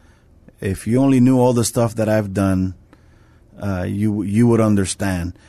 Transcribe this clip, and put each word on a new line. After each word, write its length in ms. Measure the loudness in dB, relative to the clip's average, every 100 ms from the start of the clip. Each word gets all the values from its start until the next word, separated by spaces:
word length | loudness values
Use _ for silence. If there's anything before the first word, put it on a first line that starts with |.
| _ _ _ _ -20 -10
If 240 | -6 -6 -2
you 160 | 0
only 180 | 2 4
knew 200 | 4 4
all 140 | 2
the 100 | 2
stuff 320 | 0 0 -2 -2
that 120 | -2
I've 240 | 0 -2
done, 420 | -2 0 0 -2 -6 -20 -20 _ -20 _ _ _ -14
uh, 280 | -8 -6 -6
you, 320 | -4 -2 -2
you 240 | -2 2 4
would 160 | 4
understand. 760 | 2 2 0 -4 -4 -4 -6 -10